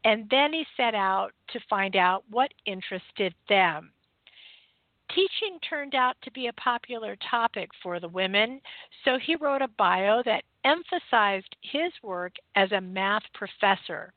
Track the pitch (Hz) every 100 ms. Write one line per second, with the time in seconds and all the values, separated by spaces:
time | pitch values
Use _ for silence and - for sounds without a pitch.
0 | 220 220 208 262 294 320 302 - 240 214
1 | 190 190 196 - - 240 - 202 196 190
2 | 180 190 _ 220 269 - - 190 - 190
3 | - - 190 170 - 202 180 156 165 _
4 | _ _ - - - - _ _ _ _
5 | - - 381 - 427 349 - 302 285 262
6 | 254 - - 254 240 233 - 240 - 233
7 | 220 202 - 240 233 - 170 - 185 175
8 | 175 180 190 196 226 262 - - - -
9 | - 254 269 330 294 277 262 - 190 185
10 | 196 226 240 214 - _ 262 330 339 359
11 | - 233 202 196 - - - 285 339 -
12 | 220 180 180 - _ - 190 202 185 190
13 | 196 214 - - 196 - 202 190 - 156
14 | 170